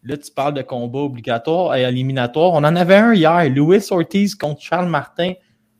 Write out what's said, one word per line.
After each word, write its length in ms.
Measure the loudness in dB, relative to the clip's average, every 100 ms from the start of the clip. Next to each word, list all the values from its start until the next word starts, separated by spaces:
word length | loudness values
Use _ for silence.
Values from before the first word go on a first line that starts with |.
Là, 160 | -12 -14
tu 120 | -12
parles 220 | -6 -4
de 80 | -4
combat 380 | -8 -8 -8 -6
obligatoire 720 | -6 -8 -6 -6 -2 -2 0 0
et 60 |
éliminatoire. 680 | -2 -2 -4 -4 -4 0 2
On 60 | 2
en 180 | 2 2
avait 200 | 4 6
un 180 | 6
hier, 340 | 4 4 2 2
Luis 380 | 2 4 2 2
Ortiz 440 | -4 -2 0 -2
contre 260 | -2 -8 -8
Charles 280 | -6 -4 -2
Martin 440 | -4 -6 -6 -6 -6 _ _ _ _